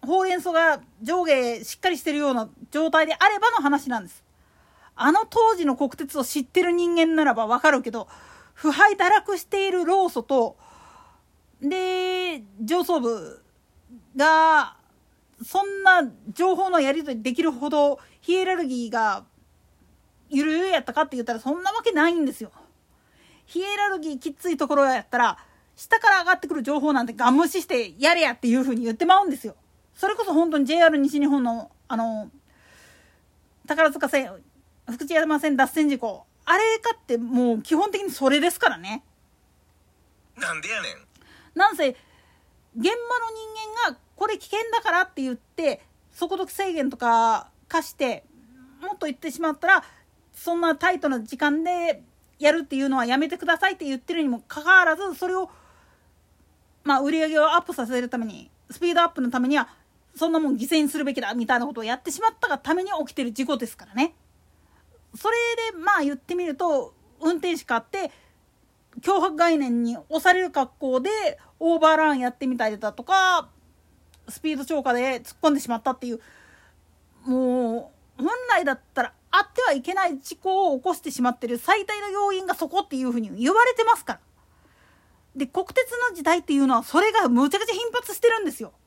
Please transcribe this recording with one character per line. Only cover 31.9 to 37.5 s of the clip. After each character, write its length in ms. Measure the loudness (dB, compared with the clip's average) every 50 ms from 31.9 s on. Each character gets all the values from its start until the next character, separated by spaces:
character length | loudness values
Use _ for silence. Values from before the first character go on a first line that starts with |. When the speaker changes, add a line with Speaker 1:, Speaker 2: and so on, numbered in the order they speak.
| -4
Speaker 1:
の、 340 | -4 -4 -4 -4 -8 -10 -12 _ -20 _ _ _ _ _ _ _ _ -20 -20 _ _ _ _ _ _ _ _ _ _ _ _ _ _ _
宝 240 | -6 0 4 4 2
塚 180 | 2 0 -4 0
線、 240 | 0 0 -2 -2 -12 -18 _ _ _ _ _ _ _ _ _
福 180 | -14 -12 -12 -8
知 80 | 0 0
山 260 | 2 2 2 0 0
線 160 | 0 0 2
脱 100 | 2 2
線 220 | 2 2 0 0 2
事 100 | 0 -2
故、 260 | -4 -6 -8 -8 -14 _ _ _ _
あ 120 | 0 2
れ 220 | 2 4 2 0 0
か 140 | 0 -4 -4
っ 100 | -4 _
て 140 | _ -4 -4
も 360 | -2 -2 0 2 2 2